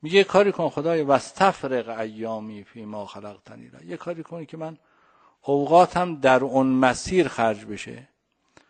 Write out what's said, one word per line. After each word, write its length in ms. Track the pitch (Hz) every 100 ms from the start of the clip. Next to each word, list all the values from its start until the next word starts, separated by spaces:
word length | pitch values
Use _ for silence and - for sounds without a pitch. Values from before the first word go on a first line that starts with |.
میگه: 220 | 151 190
«کاری 280 | 190 185 202
کن 160 | - 160
خدای، 340 | - 151 170
واستفرغ 840 | 143 135 - - 190 - 139 127 113
ایامی 760 | 113 110 107 113 110 107 107
فی 200 | 98 117
ما 220 | 107 107 98
خلقتنی 640 | 101 104 101 - 113 120
له.» 180 | 123 160
یه 100 | 175
کاری 260 | - 170
کن 220 | 160 170
که 120 | 156 160
من 220 | 160 160 _ _ _ _ _ _
اوقاتم 760 | - 143 143 170 175 180 180 156
در 280 | 135 131
اون 220 | 131 127 131
مسیر 640 | 131 131 120 - 185 147
خرج 360 | - 117 107
بشه، 440 | 107 104 - 120 135 _ _ _ _ _ _